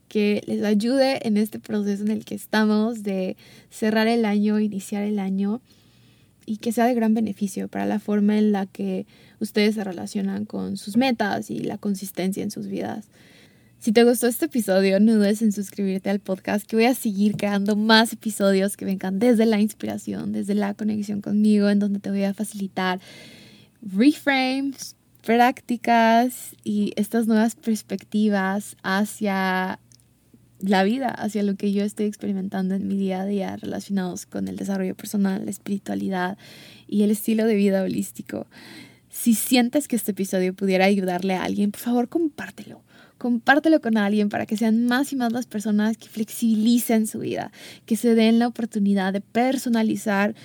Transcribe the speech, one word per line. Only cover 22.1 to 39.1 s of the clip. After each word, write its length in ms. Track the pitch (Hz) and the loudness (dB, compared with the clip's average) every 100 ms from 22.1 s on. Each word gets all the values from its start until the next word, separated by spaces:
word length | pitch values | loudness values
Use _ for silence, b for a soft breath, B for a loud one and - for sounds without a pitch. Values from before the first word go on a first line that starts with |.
voy 120 | 196 | -2
a 120 | 196 | -2
facilitar 680 | 196 214 208 196 - 185 180 B B B B B B B _ | -4 -8 -8 -8 -4 -2 -2 B B B B B B B _
reframes, 1120 | 208 185 262 302 - 269 262 269 277 262 - - _ _ | -6 4 4 4 0 0 0 0 -4 -6 -12 -18 _ _
prácticas 1300 | - 233 240 269 - 240 - 233 226 226 254 - - - | 0 4 4 2 -4 -4 2 4 6 4 2 -2 -14 -12
y 300 | - 208 202 | -4 -2 0
estas 320 | - 208 226 226 | 0 -2 0 2
nuevas 300 | 220 226 - | 2 2 0
perspectivas 1200 | - 220 - 196 - 214 214 202 190 196 - - | -4 -4 -4 -10 -4 0 2 2 0 -4 -6 -10
hacia 960 | - 190 208 - 208 190 190 185 185 202 _ _ _ _ _ _ _ _ | -2 0 -2 -2 -2 0 0 0 -2 -6 _ _ _ _ _ _ _ _
la 240 | 190 190 | 0 2
vida, 240 | 196 254 262 | 4 0 -2
hacia 340 | - 214 208 | -4 -6 -2
lo 140 | 202 196 | -2 -2
que 160 | 208 | -2
yo 100 | 202 | 0
estoy 240 | 208 - 214 | -2 -2 -4
experimentando 720 | 208 202 196 190 190 185 190 | -4 -6 -4 -4 -4 -4 -4
en 100 | 196 | -2
mi 100 | 196 | -2
día 260 | 196 185 | -2 -2
a 40 | 196 | -4
día 300 | 202 190 202 | -4 -4 -8
relacionados 720 | 208 196 196 196 185 180 - | -8 -8 -4 -2 -2 -6 -10
con 200 | 196 190 | -8 -8
el 80 | |
desarrollo 400 | 185 190 196 185 | -6 -4 -4 -4
personal, 500 | - 214 208 196 190 | -6 -6 -2 0 0
la 60 | 214 | -6
espiritualidad 880 | 202 - 202 - 202 202 185 180 202 B B B B - | -10 -6 -8 -6 -6 -4 -2 -4 -6 B B B B -4
y 160 | 202 | 0
el 80 | 208 | 2
estilo 360 | 214 - 220 220 | 2 0 0 2
de 100 | 208 | 2
vida 260 | 202 190 | 2 2
holístico. 640 | 190 196 196 - - - - B B B B B | 0 -2 -6 -10 -12 -10 -12 B B B B B
Si 260 | _ | _